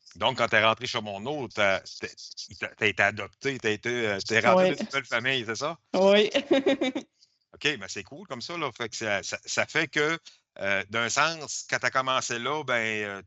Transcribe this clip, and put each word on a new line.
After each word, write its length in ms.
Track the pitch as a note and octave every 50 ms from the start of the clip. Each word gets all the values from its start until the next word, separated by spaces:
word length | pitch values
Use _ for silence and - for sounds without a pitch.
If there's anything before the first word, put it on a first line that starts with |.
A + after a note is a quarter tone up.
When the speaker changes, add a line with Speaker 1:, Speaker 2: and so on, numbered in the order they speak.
| _ - -
Speaker 1:
Donc, 240 | E2+ G#2 A#2 C3+ A#2+
quand 80 | A#2+
t'es 160 | G#2+ A2+ G#2+ G#2+
rentré 220 | A2+ A2 - B2
chez 120 | B2 - A#2+
Morneau, 480 | G#2+ G#2+ G2 G2 G#2 C3 D3+ D3+ C3
t'as, 340 | G#2 - A2 G#2 G2 F#2+ F2+
t'as, 260 | - - - - - - - - - - - - - - - -
t'as, 80 | A2 G2
t'as 180 | - - A2+
été 160 | G#2 F#2+ - G#2
adopté, 560 | G2+ G#2+ A2 G2+ F#2+ - _ - C#3 C3+ A#2+
t'as 100 | - A2+
été, 380 | G#2+ G2+ - A#2+ A#2+ B2 A#2
euh, 100 | G#2+ G2+ G2 F#2+
t'es 120 | - A2 A2+
rentré 300 | G#2+ A#2+ A2+ F#3 F#3 F#3
Speaker 2:
Oui. 40 | D3+
Speaker 1:
dans 40 | - A2
une 60 | A2
belle 140 | - C#3 C3
famille, 380 | - B2+ A#2 A#2 C3 C3+ B2+ A2+
c'est 120 | G#2+ A2+
ça ? 200 | G#2 C#3 D3+ E3 - _ _ -
Speaker 2:
Oui. 380 | F#3+ F#3+ G3 G3+ G#3 G#3+ - -
<laughs> 720 | C#4+ C4+ - C4+ C4+ C4+ - C4+ - C4 B3+ C4 C#4 - - _ _ _ _ _ _ _ _ -
Speaker 1:
Ok, 240 | - - D3 D3 A2
ben 60 | G2
c'est 160 | - - G#2+ -
cool 240 | - C3+ D#3 G#3
comme 140 | - C3+ A#2+
ça, 160 | A2+ - E3+
là. 120 | E3+ D#3 C3 A2
Fait 120 | - A#2+ A2
que 80 | -
ça, 260 | - A2+ G#2+ G2+ F#2+ F#2
ça, 140 | - - - -
ça 200 | - - - G#2
fait 220 | - - D#3 E3
que, 300 | D3 - D#3 D3 D3+ E3 E3 - - - _ _ _ _ -
euh, 240 | G2 G2 G2+ G2 G2 G2+
d'un 180 | G#2+ A#2 A#2
sens, 580 | A2+ - C#3 D3 D#3+ E3 D#3+ D3 A#2+ - - - -
quand 80 | C3+ B2
t'as 100 | - B2
commencé 480 | A#2 C3+ C3 C3 C3 B2+ - - B2
là, 280 | A#2 A#2+ C3 D3 D#3 D3
ben, 80 | B2+ B2 A#2 A2 A2 A2 G#2+ G#2
euh, 160 | G2+ G2+ G2 F#2